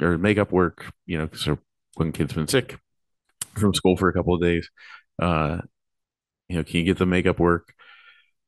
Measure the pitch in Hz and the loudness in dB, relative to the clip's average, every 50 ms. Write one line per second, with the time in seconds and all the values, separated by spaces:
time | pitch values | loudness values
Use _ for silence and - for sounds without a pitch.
0 | 76 87 85 80 92 104 104 104 101 - 87 92 90 82 - - - - - _ | 0 0 2 2 2 2 2 2 2 2 4 2 2 2 0 -4 -16 -20 -20 _
1 | _ - 87 78 80 78 - - - 76 71 - _ _ _ _ _ _ _ - | _ -6 -4 -4 -4 -4 -6 -6 -4 -4 -4 -4 _ _ _ _ _ _ _ -4
2 | 82 80 - - 80 67 - 82 78 - - 131 120 - - - _ _ _ _ | -4 -4 -2 -4 -4 -4 -4 -4 -2 0 0 0 0 -2 -8 -20 _ _ _ _
3 | _ _ _ _ _ _ _ - - - - 101 107 101 90 - - 92 90 90 | _ _ _ _ _ _ _ -14 -14 -10 -4 0 0 0 2 2 2 2 2 4
4 | 95 87 - 92 85 90 90 82 87 87 85 82 - - _ _ - - - - | 2 2 2 0 0 0 0 2 2 2 0 0 -2 -6 _ _ -20 -20 -20 -20
5 | _ _ _ - 82 90 85 78 78 73 80 90 - - _ _ _ _ _ _ | _ _ _ -4 -2 0 2 2 0 0 -2 -4 -8 -12 _ _ _ _ _ _
6 | _ _ _ _ _ _ _ _ _ - 87 82 78 - - 87 82 95 90 - | _ _ _ _ _ _ _ _ _ -8 -6 -6 -4 -2 -2 0 0 0 0 0
7 | 92 92 90 90 90 92 82 - 85 87 85 82 - - - _ - - - - | 0 0 2 2 2 0 0 2 2 2 2 0 -2 -8 -20 _ -20 -20 -20 -20
8 | - - - _ _ _ _ _ _ | -20 -20 -20 _ _ _ _ _ _